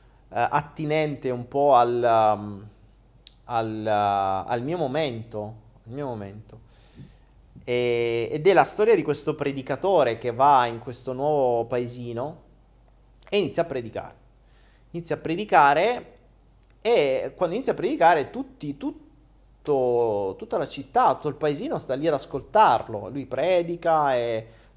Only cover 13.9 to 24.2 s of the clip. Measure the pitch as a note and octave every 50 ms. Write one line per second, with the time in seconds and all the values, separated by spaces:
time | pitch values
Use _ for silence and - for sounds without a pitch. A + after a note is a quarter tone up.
13.9 | - F#2+ F#2+ F#2 - _ _ _ _ _ _ _ _ _ _ _ _ _ _ _
14.9 | - E3+ E3+ - D3+ D3+ - D#3 E3 F#3+ G#3+ G#3 G3 E3 C#3+ C#3+ C#3+ D#3 F#3 A3+
15.9 | B3 - - - - _ _ _ _ _ _ _ _ _ _ _ _ _ - A3
16.9 | A#3+ F#3+ D3 C3+ C3 A#2 F2+ C#3+ - - F#3 E3 F3 B3 C4+ - F#3+ - D#3+ A3+
17.9 | D#4+ C#4 E3+ E3 F3 D3+ B2+ - - B3 C4+ - - - - D3 C#3 - B3+ D4+
18.9 | - - - _ _ _ _ _ _ _ _ _ _ _ - D3+ D3 C3+ B2+ B2
19.9 | A#2+ A#2+ A#2+ A2 G#2 G2+ G2 F#2+ F#2+ - A3 - - F3+ C#3+ - - C#3+ - -
20.9 | - - B3+ F3 C3 - - D3+ C3 - D#3 D3+ C#3+ D3+ A3+ D#4+ A#3+ D#3 - -
21.9 | B2+ C3+ D#3 E3 D3 C3 - - - C3 - - - A3 G#3+ E3 A#2+ A2 - -
22.9 | A2 G2+ G2+ F#2+ B2+ C#3+ C3 - C3 B2+ D3+ F3+ F#3 F3 F3 E3+ F3 E3+ - E3+
23.9 | D#3+ D#3 D3 C#3 C3 B2